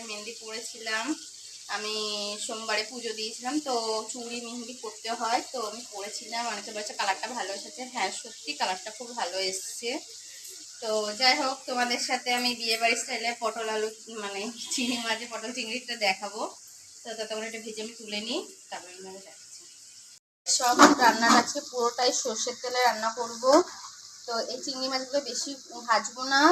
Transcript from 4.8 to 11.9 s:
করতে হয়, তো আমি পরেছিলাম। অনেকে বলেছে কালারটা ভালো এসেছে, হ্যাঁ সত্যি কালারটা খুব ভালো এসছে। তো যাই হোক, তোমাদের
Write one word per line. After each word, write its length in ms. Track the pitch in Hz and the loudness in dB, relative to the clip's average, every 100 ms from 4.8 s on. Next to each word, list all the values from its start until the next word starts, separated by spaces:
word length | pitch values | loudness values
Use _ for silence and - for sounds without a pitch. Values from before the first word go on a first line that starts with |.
করতে 260 | 220 - 226 240 | -10 -8 -4 -2
হয়, 220 | 226 247 294 | 2 0 0
তো 60 | 247 214 | -4 -4
আমি 120 | 220 - | -6 -10
পরেছিলাম। 500 | 202 196 - 220 233 240 | -10 -8 -8 -6 -4 -4
অনেকে 180 | 208 208 208 | -4 -6 -6
বলেছে 180 | 208 - | -6 0
কালারটা 280 | 202 185 226 247 | 0 0 -2 -4
ভালো 140 | 190 202 | -4 -6
এসেছে, 220 | 220 - 247 | -10 -10 -8
হ্যাঁ 160 | 240 196 - | -2 -2 -2
সত্যি 300 | 226 - - 285 | -10 -10 -8 -2
কালারটা 300 | 220 185 220 214 | -2 -2 -6 -10
খুব 100 | 240 240 | -10 -4
ভালো 180 | 175 185 190 | -2 0 -2
এসছে। 380 | 185 - - 233 277 - - - - - - - - | -2 -6 -6 -4 -4 -6 -14 -14 -16 -14 -16 -16 -8
তো 80 | 226 214 208 208 | 0 0 0 4
যাই 160 | 254 294 | 6 6
হোক, 140 | 262 269 - | 4 -2 -2
তোমাদের 320 | 254 240 | 0 2